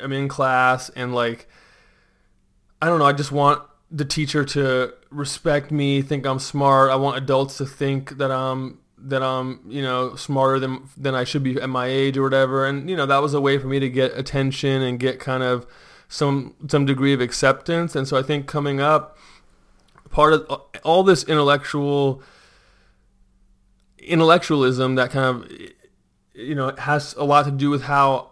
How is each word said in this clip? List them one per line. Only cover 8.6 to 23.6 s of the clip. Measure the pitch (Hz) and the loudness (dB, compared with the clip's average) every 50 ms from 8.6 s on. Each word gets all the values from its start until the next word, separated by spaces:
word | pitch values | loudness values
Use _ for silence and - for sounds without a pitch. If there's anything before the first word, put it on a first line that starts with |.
| 131 127 - - _ _ _ | -8 -10 -14 -18 _ _ _
that | _ - 135 135 131 | _ -8 -6 -4 -2
I'm, | 131 131 131 131 127 131 127 - - | -2 -2 -2 -4 -4 -6 -8 -12 -14
you | 95 120 143 | -12 -8 -6
know, | 135 131 127 127 127 123 131 | -4 -2 -2 -2 -2 -4 -6
smarter | 135 - - 139 135 135 131 135 135 | -10 -6 -4 0 2 2 2 2 2
than, | 135 131 131 131 - - - | 0 -4 -6 -8 -12 -18 -14
than | - 139 135 131 | -6 -4 -2 -2
I | 127 127 | -2 -4
should | - - 147 | -2 -4 -2
be | 135 131 127 135 | -2 -2 -2 -2
at | 117 131 | -4 -4
my | 127 127 123 | -4 -4 -2
age | 131 131 135 135 139 135 | -2 0 0 0 0 0
or | 135 | 0
whatever. | 135 135 131 135 135 127 135 131 135 | 0 2 4 2 2 2 2 0 0
And, | 139 139 139 139 175 | 0 -2 -4 -4 -6
you | 185 | -4
know, | 165 139 | -2 0
that | 139 139 139 | 2 2 2
was | 147 147 143 | 2 2 0
a | 147 | 2
way | 139 139 139 135 | 2 2 2 0
for | 127 | -2
me | 131 135 139 | -2 -2 -2
to | 139 127 | -2 0
get | 123 131 131 127 - | 0 0 0 0 -2
attention | 131 135 - - 139 135 135 135 - - 139 135 135 | -6 -8 -4 -2 -2 0 -2 -2 -2 -2 0 0 0
and | 131 127 123 120 | 0 -2 -2 -2
get | 131 131 123 - | -2 -2 -2 -4
kind | - 139 131 127 | -6 -4 -4 -2
of | 127 127 123 120 120 - - - - - - - _ - | 0 0 0 -2 -4 -12 -20 -20 -20 -20 -20 -20 _ -12
some, | - - 147 143 139 139 127 - - - 151 143 | -4 -2 0 0 0 0 -4 -6 -14 -14 -6 0
some | - 143 139 | 2 2 2
degree | 135 135 127 135 139 | 2 2 2 2 2
of | 139 123 | 2 2
acceptance. | 123 120 - - 151 135 135 - - - 170 170 170 165 - | 0 -2 -2 0 2 2 2 0 -2 -2 -2 -2 -2 -2 -4
And | 139 131 | -4 -4
so | 131 147 | 0 0
I | 131 | -2
think | 135 139 151 143 139 | 0 0 -4 -4 -4
coming | - - 151 143 143 139 139 | -4 -6 -4 -2 -2 -2 0
up, | 143 151 156 147 - - - - - - - - _ _ _ _ _ _ _ _ _ _ _ - _ - | 2 2 2 2 0 -4 -20 -20 -20 -20 -20 -20 _ _ _ _ _ _ _ _ _ _ _ -20 _ -4
part | - 151 151 151 | 2 4 4 6
of | 156 151 156 - 139 - - - - - - | 4 2 2 -4 -10 -10 -10 -18 -14 -6 0
all | 151 165 185 | 2 4 6
this | 190 196 180 - - | 6 6 4 4 2
intellectual, | - 156 151 143 143 143 139 - - - 147 143 143 143 143 139 135 131 135 - - - _ _ _ _ _ _ _ _ _ _ _ _ _ _ _ _ _ _ _ _ _ _ _ _ _ | 0 0 2 4 2 2 0 -2 -4 -4 -2 -2 0 0 2 0 0 -2 -4 -10 -20 -20 _ _ _ _ _ _ _ _ _ _ _ _ _ _ _ _ _ _ _ _ _ _ _ _ _